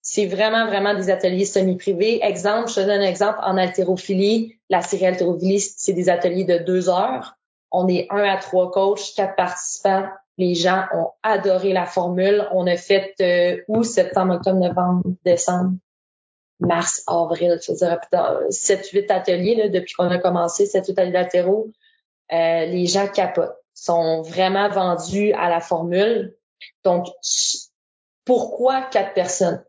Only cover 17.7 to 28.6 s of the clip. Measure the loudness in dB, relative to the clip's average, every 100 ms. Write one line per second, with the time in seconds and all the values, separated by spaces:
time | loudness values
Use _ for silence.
17.7 | -2 0 0 0 0 0 0 -2 -2 0
18.7 | 0 0 -2 0 0 0 0 2 2 2
19.7 | 0 -4 -2 0 2 0 2 0 0 0
20.7 | 0 -2 0 0 0 0 0 2 0 -2
21.7 | -12 _ _ _ _ -4 0 2 0 0
22.7 | 0 0 0 0 0 0 -2 -4 -6 _
23.7 | -10 -2 0 2 -2 -4 -2 0 2 0
24.7 | 0 0 -2 -2 0 0 2 2 0 0
25.7 | -4 0 2 2 0 -4 _ _ _ -20
26.7 | _ 0 0 -2 -10 -4 -2 -2 -4 -12
27.7 | _ _ _ _ _ 0 0 0 0